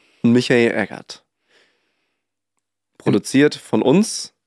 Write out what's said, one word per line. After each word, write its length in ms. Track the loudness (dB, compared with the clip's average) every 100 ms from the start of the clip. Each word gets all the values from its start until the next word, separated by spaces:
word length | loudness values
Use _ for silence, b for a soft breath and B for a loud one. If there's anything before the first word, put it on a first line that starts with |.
| _ _
und 100 | 0
Michael 380 | 0 2 0 0 -2
Eggert. 480 | -6 -10 -20 -20 _ _ _ _ _ _ _ _ _ _ _ _ _ _ _ _ _ _
Produziert 580 | -2 -2 0 2 2 0
von 260 | -4 -2
uns 520 | 2 2 0 -6 -14 _